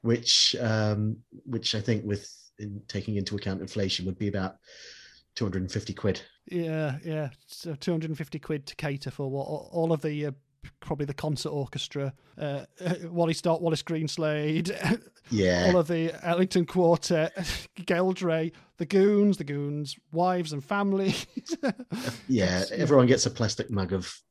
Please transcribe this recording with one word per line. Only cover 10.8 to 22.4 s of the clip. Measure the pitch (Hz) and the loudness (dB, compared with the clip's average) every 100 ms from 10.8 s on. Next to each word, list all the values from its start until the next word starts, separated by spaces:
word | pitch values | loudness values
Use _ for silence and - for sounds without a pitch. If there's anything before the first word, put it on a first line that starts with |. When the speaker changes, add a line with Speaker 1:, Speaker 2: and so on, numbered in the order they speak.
| - 143 143 | -8 -4 -4
Speaker 2:
the | |
concert | 139 156 139 156 | -4 -4 -4 -4
orchestra, | 147 135 143 - 143 139 135 _ - | -4 -6 -6 -6 -4 -6 -6 _ -10
uh, | 147 139 - - 180 | -6 -6 -10 -8 -4
<laughs> | 170 170 | -4 -4
Wally | 175 165 | 0 2
Stark, | 160 175 165 | 2 2 2
Wallace | 170 156 | 2 0
Greenslade, | - 160 156 - 156 151 151 156 165 - 151 226 - _ | -2 -2 -2 0 0 0 0 0 0 -2 0 0 -2 _
<laughs> | - | -2
Speaker 1:
Yeah. | 107 92 87 180 | 4 4 6 6
Speaker 2:
all | 180 | 6
of | 160 | 4
the | 165 165 - 175 | 0 0 -2 -2
Ellington | 175 185 185 165 | 2 4 2 2
Quartet, | 185 170 170 - 170 160 - | 4 4 4 4 2 2 -2
<laughs> | 165 - - - | -6 -6 -10 -14
Geldray, | 170 175 185 185 180 160 160 - _ _ | -2 2 2 0 0 0 -2 -6 _ _
the | 156 | 2
Goons, | 196 202 208 208 190 | 6 8 8 6 4
the | |
Goons' | 143 143 143 147 143 - _ | -2 -4 -4 -4 -6 -10 _
wives | 160 180 180 160 | 0 2 2 -2
and | 147 | -6
families. | - 202 202 196 190 - - | -2 0 2 2 2 0 -4
<laughs> | - - 339 262 - 247 214 254 - - | -12 -8 -4 -2 -4 -8 -6 -6 -8 0
Speaker 1:
Yeah, | 123 | 2